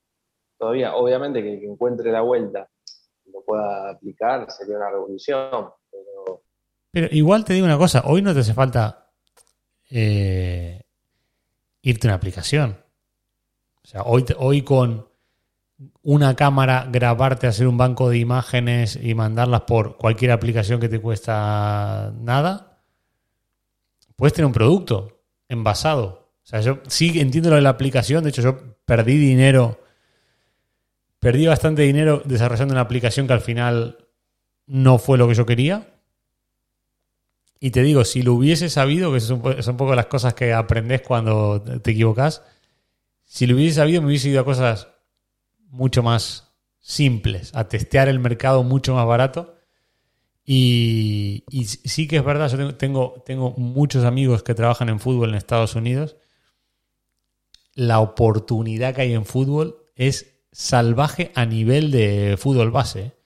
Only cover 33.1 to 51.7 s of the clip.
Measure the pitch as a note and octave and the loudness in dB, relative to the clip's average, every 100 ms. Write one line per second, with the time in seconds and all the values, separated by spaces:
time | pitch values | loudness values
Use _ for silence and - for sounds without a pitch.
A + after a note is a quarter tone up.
33.1 | C#3 C3+ A#2+ - A#2 B2 A#2+ A2+ - _ | -2 0 0 0 -4 -2 -2 -4 -10 _
34.1 | _ _ _ _ _ - C3+ C3 B2 - | _ _ _ _ _ -6 2 6 6 4
35.1 | C3 A#2+ A#2 A2+ A#2+ C#3+ G3+ - _ _ | 4 4 2 2 0 0 -2 -8 _ _
36.1 | _ _ _ _ _ _ _ _ _ _ | _ _ _ _ _ _ _ _ _ _
37.1 | _ _ _ _ _ C3+ A#2+ C#3 C#3+ A#2 | _ _ _ _ _ -4 2 4 4 2
38.1 | B2+ B2 A#2+ C#3 D#3+ E3+ C#3+ C3+ D#3 F3+ | 2 2 4 4 2 0 0 0 0 0
39.1 | C3 A2 B2+ C3 C3+ A#2+ B2 C3+ B2 A#2 | 0 0 -2 -2 -4 -4 -2 0 0 0
40.1 | C3+ B2 - A#2+ A2+ G#2+ A2+ A2+ C3 - | -2 -2 -2 0 0 0 -2 -2 -4 -2
41.1 | A#2+ A2 A2 G#2 G#2 A2 B2 A#2+ A2 A2+ | -2 0 0 0 -2 -6 -6 -2 2 2
42.1 | G#2+ D3 - _ _ _ _ _ _ _ | 2 0 -2 _ _ _ _ _ _ _
43.1 | _ _ - B2 B2+ D#3+ D#3 D3+ E3+ D3 | _ _ -2 2 4 2 2 2 2 2
44.1 | C#3+ C#3 C3+ B2+ B2+ B2 G#2+ - _ _ | 0 2 0 0 0 0 -2 -6 _ _
45.1 | _ _ _ _ _ _ B2+ C3 B2+ A#2 | _ _ _ _ _ _ -4 0 2 2
46.1 | A#2 - - - _ _ _ - - C#3 | 0 -2 -10 -20 _ _ _ -10 -2 0
47.1 | A2+ G#2+ F#2+ - A#2 A2 G#2+ - C#3 C3+ | 0 -2 -6 -8 -8 -6 -6 -2 2 2
48.1 | C3 B2 A#2 C3 C3+ B2 C3+ C3 B2+ A#2 | 2 -2 -2 0 2 2 0 0 0 2
49.1 | A#2+ C3 E3+ F3 _ _ _ _ _ _ | 2 0 -2 -12 _ _ _ _ _ _
50.1 | _ _ _ - C3 B2+ A#2+ A#2 A2+ G#2+ | _ _ _ 0 2 4 4 2 0 -2
51.1 | G#2 G2+ G#2 - C3+ G#2+ | -2 -4 -8 -8 -8 -6